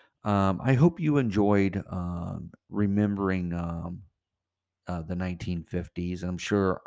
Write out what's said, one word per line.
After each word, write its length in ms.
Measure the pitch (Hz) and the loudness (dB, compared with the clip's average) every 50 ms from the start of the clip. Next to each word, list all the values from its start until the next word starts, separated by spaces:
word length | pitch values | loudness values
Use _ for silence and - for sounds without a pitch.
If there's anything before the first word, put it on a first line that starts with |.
| _ _ _ _ - | _ _ _ _ -2
Um, 380 | 107 101 98 98 95 92 - - | 0 2 4 4 2 2 0 2
I 100 | 127 135 | 2 4
hope 260 | 120 156 170 170 - | 6 6 4 4 2
you 180 | 160 151 147 | 0 2 2
enjoyed, 680 | 143 127 110 92 107 101 101 104 101 98 95 90 98 - - | 2 2 2 2 2 4 4 6 4 4 2 0 -4 -8 -6
um, 640 | 95 92 87 87 87 87 87 92 92 - - 85 - _ _ - | -6 -6 -4 -4 -6 -6 -6 -8 -8 -10 -12 -14 -18 _ _ -8
remembering, 840 | - 101 104 98 98 104 104 101 101 98 98 95 95 92 90 85 85 | -2 0 2 2 4 2 2 2 0 0 0 0 0 -2 -2 -4 -4
um, 500 | 85 85 85 85 82 85 87 90 95 95 _ _ _ _ _ _ _ _ _ _ _ _ _ _ _ - | -4 -4 -6 -6 -6 -8 -8 -10 -12 -14 _ _ _ _ _ _ _ _ _ _ _ _ _ _ _ -10
uh, 140 | - 90 85 | -8 -6 -6
the 140 | 80 80 90 | -6 -6 -4
nineteen 480 | 87 92 92 90 85 - 92 87 85 82 | -4 -4 -4 -4 -6 -4 -4 -4 -4 -4
fifties. 600 | - - 87 82 - - 87 87 90 90 85 87 | -4 -6 -6 -6 -6 -6 -6 -4 -4 -4 -4 -6
And 60 | 90 | -6
I'm 80 | 90 | -6
sure 440 | 82 - - 104 101 95 92 90 - - | -6 -2 0 2 4 4 2 2 -2 -2